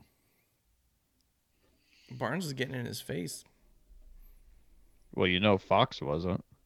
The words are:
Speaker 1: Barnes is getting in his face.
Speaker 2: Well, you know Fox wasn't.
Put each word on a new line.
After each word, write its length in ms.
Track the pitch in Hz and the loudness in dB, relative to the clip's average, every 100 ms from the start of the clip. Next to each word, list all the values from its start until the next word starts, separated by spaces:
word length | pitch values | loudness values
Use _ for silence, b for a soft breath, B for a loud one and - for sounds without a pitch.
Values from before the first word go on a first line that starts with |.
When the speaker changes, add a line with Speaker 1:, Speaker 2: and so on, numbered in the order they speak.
| - _ _ _ _ _ _ _ _ _ _ _ _ _ _ _ _ _ _ _ - | -20 _ _ _ _ _ _ _ _ _ _ _ _ _ _ _ _ _ _ _ -14
Speaker 1:
Barnes 340 | 127 117 170 160 | -4 -2 -2 -4
is 80 | |
getting 220 | 135 123 127 | -4 -4 -4
in 100 | 107 | -6
his 160 | - | -8
face. 420 | - 156 156 - - _ _ - - - - - - - - - - - - - - | -6 -6 -6 -10 -16 _ _ -20 -20 -20 -20 -20 -20 -20 -20 -20 -20 -20 -20 -20 -8
Speaker 2:
Well, 140 | - 92 | 0 2
you 120 | 92 | 4
know 180 | 104 95 | 4 4
Fox 440 | - 95 127 - | 4 4 4 0
wasn't. 420 | 67 78 90 95 - _ | -4 -2 -2 -4 -6 _